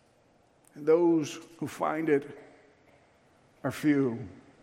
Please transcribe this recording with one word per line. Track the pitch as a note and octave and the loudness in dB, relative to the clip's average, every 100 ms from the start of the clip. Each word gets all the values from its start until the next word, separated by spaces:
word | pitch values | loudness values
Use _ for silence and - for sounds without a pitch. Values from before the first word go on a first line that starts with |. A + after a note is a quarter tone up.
| _ _ _ _ _ _ _ D3 | _ _ _ _ _ _ _ -6
And | D3 | 2
those | E3 E3+ E3 C#3 - - - | 4 4 2 0 -10 -16 -10
who | C#3+ | -10
find | - D#3+ D#3 D#3+ | -4 -4 -2 2
it | C#3+ - - - - _ _ _ _ _ _ _ _ _ _ | 0 0 -16 -20 -20 _ _ _ _ _ _ _ _ _ _
are | C3+ | -8
few." | - D3+ C#3+ C3 A2+ G2 - - _ | -2 0 2 0 -4 -10 -18 -20 _